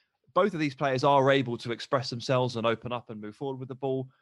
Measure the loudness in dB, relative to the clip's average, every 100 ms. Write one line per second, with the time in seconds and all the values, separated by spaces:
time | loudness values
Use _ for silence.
0 | _ _ _ 0 0 0 -2 0 0 2
1 | 4 6 6 4 2 -4 -4 -6 -2 -2
2 | -2 -6 0 0 0 0 0 0 -4 -8
3 | -8 -12 -12 -10 -8 -8 -10 -6 -4 -4
4 | -6 _